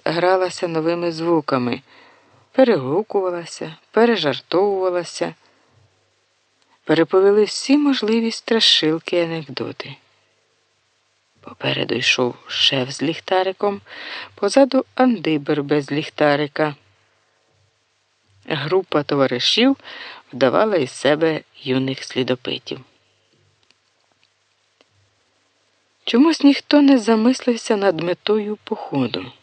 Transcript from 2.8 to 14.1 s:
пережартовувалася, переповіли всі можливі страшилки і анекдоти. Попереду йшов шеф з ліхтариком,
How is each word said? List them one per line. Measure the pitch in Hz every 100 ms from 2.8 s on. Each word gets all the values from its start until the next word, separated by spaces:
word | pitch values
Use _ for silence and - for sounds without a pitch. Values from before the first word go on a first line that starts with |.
| 131 165 214 202 185 175 165 - 160 160 _
пережартовувалася, | 214 233 214 151 123 - 165 202 190 185 180 170 - 170 165 _ _ _ _ _ _ _ _ _ _ _ _ _ _
переповіли | - 156 165 190 196 208
всі | 202 - - 285
можливі | 294 262 214 226 226
страшилки | - - 226 - - 156 160 - 175
і |
анекдоти. | 165 165 135 131 117 - - 139 _ _ _ _ _ _ _ _ _ _ _ _ _ _
Попереду | - - 135 131 - 117
йшов | - - 123 - -
шеф | - - 139 131
з | -
ліхтариком, | 143 165 - 185 185 185 202 202 - - -